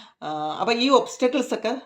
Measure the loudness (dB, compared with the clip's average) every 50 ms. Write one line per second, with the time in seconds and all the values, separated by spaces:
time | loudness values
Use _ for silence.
0 | -20 -20 _ -12 -10 -8 -6 -6 -6 -6 -4 -4 0 0 0 2 4 6 6 4
1 | 4 2 -4 0 0 0 2 0 -2 -2 -4 -4 -2 -4 -4 -4 -8